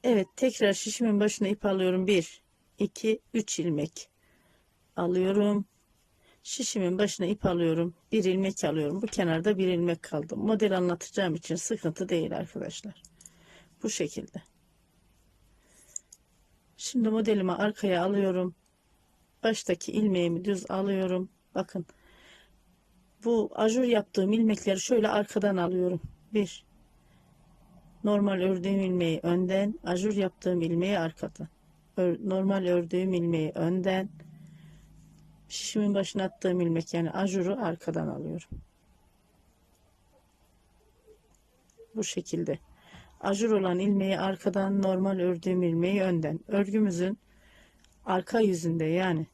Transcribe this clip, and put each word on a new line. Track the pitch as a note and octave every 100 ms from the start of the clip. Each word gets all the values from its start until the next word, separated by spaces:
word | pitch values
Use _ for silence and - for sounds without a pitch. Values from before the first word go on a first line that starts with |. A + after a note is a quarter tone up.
Evet, | B3 A3 F#3+ -
tekrar | C4 - G#3
şişimin | G3 - G#3 A3+ G3+
başına | G#3 - G3
ip | G#3 G#3
alıyorum. | G3 F#3 F#3 F#3
Bir, | G3 E3 - _ _ _ _
iki, | G3+ - A3 A3 _
üç | A#3 G#3 -
ilmek | E3+ D3+ D3+ - - _ _ _ _ _ _ _ _ -
alıyorum. | F3 F3+ F#3 G3 G#3 G#3 G3+ _ _ _ _ _ _ _
Şişimin | - - A#3+ A3 F#3 F#3
başına | G#3 - F3+
ip | G#3 G3
alıyorum. | F3 E3+ D#3+ E3+ - _
Bir | A3
ilmek | F#3 F#3 F#3+ G3
alıyorum. | E3 D#3 D3 F#3
Bu | A3
kenarda | - F3+ D#3+ F#3 G3
bir | F#3
ilmek | F3+ F3 E3
kaldı. | - D3+ D#3+ -
Model | G3+ A3 G#3 F#3+
anlatacağım | F3+ E3+ - - F#3 D#3+
için | - D#3+
sıkıntı | - G#3+ E3 D#3+ F#3
değil | E3+ D#3+ -
arkadaşlar. | E3 - - - G#3 - - _ - _ - - - _
Bu | A3+
şekilde. | - D3 - - F#3 - _ _ _ _ _ _ _ _ _ _ _ _ - _ - _ - _ _ _ _ _ _
Şimdi | - C4 A3
modelimi | A3 A3 G#3+ F#3
arkaya | F3+ G#3 - G3+ F3+
alıyorum. | F#3 G3+ G3 F#3 F3 - _ _ _ _ _ _ _ _
Baştaki | - G#3 - F3 -
ilmeğimi | - G#3+ F#3 F3 E3+ F#3
düz | F#3+ -
alıyorum. | F#3+ G3+ F#3+ F#3 F#3 F#3 _ _ -
Bakın. | G3 F#3+ E3+ - _ - - - _ _ _ _ _ _ _ _
Bu | A#3 A#3 G#3 -
ajur | A3 A#3
yaptığım | B3 A3+ G3+ - F#3+
ilmekleri | A3+ A3 G#3 - F#3+
şöyle | - B3 G#3+
arkadan | G#3 G3+ G#3+ G3+ F#3+
alıyorum. | F3 F3+ F3+ F3 - - -
Bir. | G#3+ F#3+ - _ _ _ _ _ _ _ _ - - - - - - G#3
Normal | G#3 G3+ F#3+
ördüğüm | F#3 F#3 F3+ G3
ilmeği | F#3+ F3+ E3+ D#3+
önden, | E3 F3 F#3 F#3+ G3+ A3
ajur | F#3+ F3+ G3+
yaptığım | G3+ F#3+ - F#3 F3+
ilmeği | E3 E3+ F3+ G3+
arkadan. | E3 - - - D#3+ _ _ _ _ -
Ör-, | F3+ E3+ G3
normal | F#3+ F#3+ G3 F3+
ördüğüm | F3 E3+ F3+ F#3+
ilmeği | F3+ E3+ E3 D#3 -
önden, | E3 F#3 F#3 F#3 G3 - - - - - - - - - - - - - -
şişimin | - - G#3+ G#3
başına | G3 F#3+ G#3
attığım | F#3+ - F#3 F3+
ilmek | E3+ E3 E3
yani | E3+ E3
ajuru | - G3 F#3+ F3+ B3+ G3+
arkadan | E3+ - D#3+ D#3
alıyorum. | C#3+ D#3 E3 - - - _ _ _ _ _ _ _ _ _ _ _ _ _ _ _ _ _ _ _ _ _ _ _ _ G#4+ _ _ _ _ _ _ A4+ A3
Bu |
şekilde. | G#3 - - E3 E3+ D3 - - - - - -
Ajur | - G3 A3+
olan | G#3+ F#3+ F3+
ilmeği | G3+ G3 F#3+ F3+
arkadan, | F#3+ F#3+ - F#3+ F#3+ G3
normal | F#3+ F#3 G3 F#3+
ördüğüm | F3+ E3+ F#3 F3+
ilmeği | F3+ E3 F3 G3
önden. | F#3+ F3 D#3+ D#3 -
Örgümüzün | G3+ G3+ G#3+ G#3 E3+ F3+ G#3+ _ _ _ - - _ _ _ -
arka | F#3 F3+ A#3
yüzünde | A3 F3 E3 E3 D#3
yani | E3+ F#3 E3 D#3+